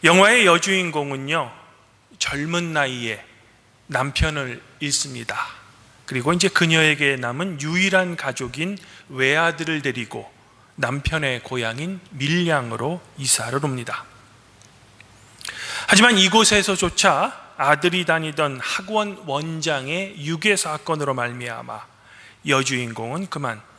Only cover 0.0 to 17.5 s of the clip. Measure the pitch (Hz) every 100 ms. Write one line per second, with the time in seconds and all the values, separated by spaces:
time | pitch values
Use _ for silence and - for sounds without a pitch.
0 | 165 180 202 247 202 170 185 190 180 151
1 | 143 135 135 160 127 - - _ _ _
2 | _ - - 139 151 170 170 156 139 127
3 | 117 107 - - _ _ _ _ _ 131
4 | 135 135 160 151 131 120 - - 147 139
5 | 143 127 117 - - - - _ - _
6 | - 131 123 175 185 - 165 160 156 147
7 | 147 135 123 127 190 160 147 175 190 190
8 | 185 170 135 123 131 127 170 202 - -
9 | - 131 131 147 165 151 160 156 139 123
10 | 113 113 110 _ _ _ _ - 123 139
11 | 139 160 143 123 - 127 117 117 165 190
12 | - 147 139 170 170 151 120 110 127 175
13 | - - 135 - 117 131 147 127 117 104
14 | - - - - _ _ - _ _ _
15 | - - - - - - - - - 196
16 | 233 214 190 214 214 208 196 190 180 -
17 | 196 147 208 - -